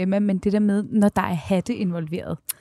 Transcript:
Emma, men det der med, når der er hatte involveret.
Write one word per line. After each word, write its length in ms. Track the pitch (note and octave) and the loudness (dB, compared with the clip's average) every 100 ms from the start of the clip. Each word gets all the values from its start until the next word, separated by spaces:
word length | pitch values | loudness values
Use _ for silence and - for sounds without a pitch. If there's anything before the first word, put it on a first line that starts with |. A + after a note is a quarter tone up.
Emma, 180 | F#3 G3 | 0 0
men 200 | G#3 G3 | 0 0
det 140 | G#3 | 0
der 60 | G#3 | 2
med, 240 | G#3 G3+ | 2 2
når 260 | G3+ A3 G3+ | 0 2 4
der 140 | - | 2
er 120 | - | -2
hatte 400 | F3 - F#3+ F3 | -2 0 0 0
involveret. 640 | A#3 G3 E3+ D#3 F3 - E3 - - | -2 -2 -2 -4 -6 -6 -8 -8 -12